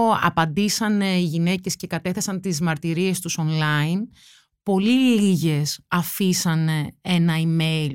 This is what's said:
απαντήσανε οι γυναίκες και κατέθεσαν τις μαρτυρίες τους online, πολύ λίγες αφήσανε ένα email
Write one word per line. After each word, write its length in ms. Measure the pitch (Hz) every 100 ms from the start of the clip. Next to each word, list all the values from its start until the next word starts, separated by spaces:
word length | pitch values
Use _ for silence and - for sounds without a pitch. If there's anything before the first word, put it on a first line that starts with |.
| 226 214
απαντήσανε 960 | 175 170 160 151 208 - 214 208 196 185
οι 60 |
γυναίκες 520 | 175 165 170 190 185 -
και 120 | 180
κατέθεσαν 540 | 165 180 185 196 190
τις 200 | 196 151
μαρτυρίες 580 | 170 156 165 165 190 180
τους 180 | 165 -
online, 600 | 156 156 151 147 151 185 233 - - - _ _
πολύ 580 | - 190 208 254 254 226
λίγες 580 | 202 180 160 147 147 - -
αφήσανε 1080 | 180 170 - 190 180 180 160 160 156 143 -
ένα 320 | - 175 170 160
email 560 | 165 165 160 160 151